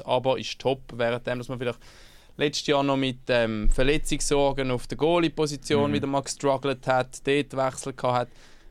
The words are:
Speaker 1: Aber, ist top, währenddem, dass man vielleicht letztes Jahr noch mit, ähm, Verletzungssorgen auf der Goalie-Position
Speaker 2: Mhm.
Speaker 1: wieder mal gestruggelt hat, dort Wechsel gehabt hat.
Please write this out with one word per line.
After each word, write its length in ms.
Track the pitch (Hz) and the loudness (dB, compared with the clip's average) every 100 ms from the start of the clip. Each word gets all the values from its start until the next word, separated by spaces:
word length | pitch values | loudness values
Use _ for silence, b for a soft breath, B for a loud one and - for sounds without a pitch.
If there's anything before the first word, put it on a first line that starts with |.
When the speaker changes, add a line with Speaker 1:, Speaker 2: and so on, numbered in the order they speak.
Speaker 1:
Aber, 340 | - 127 131 131 | -2 0 0 -2
ist 180 | 104 - | -4 -4
top, 220 | 127 131 - 120 | -2 -2 -4 -4
währenddem, 420 | 117 120 131 123 | -2 -2 -4 -6
dass 100 | 120 | -6
man 100 | 123 | -6
vielleicht 180 | 123 117 B B B B B - | -6 -6 B B B B B -4
letztes 300 | 147 - - | -2 -2 0
Jahr 160 | 143 | 2
noch 140 | 139 135 | 2 2
mit, 220 | 135 127 - | 0 -4 0
ähm, 420 | 120 113 110 104 | 2 2 2 4
Verletzungssorgen 1000 | - 131 151 - 147 - 143 139 135 131 | 6 4 2 0 -2 2 2 2 0 -2
auf 160 | 123 - | -2 -4
der 100 | 117 | -2
Goalie-Position 920 | 151 175 165 - 156 143 - 143 143 | 2 4 2 0 -4 -4 0 0 2
Speaker 2:
Mhm. 40 | |
Speaker 1:
wieder 120 | 147 139 | 0 -2
mal 140 | 139 | -2
gestruggelt 640 | 131 - 143 135 139 131 - | -4 -2 0 0 0 -2 0
hat, 360 | 127 127 - | 0 0 -4
dort 320 | - 143 139 131 | 0 0 0 -2
Wechsel 360 | 131 - 139 | -2 -4 -8
gehabt 220 | 127 127 123 | -4 0 0
hat. 120 | 123 - b b b | -2 -8 b b b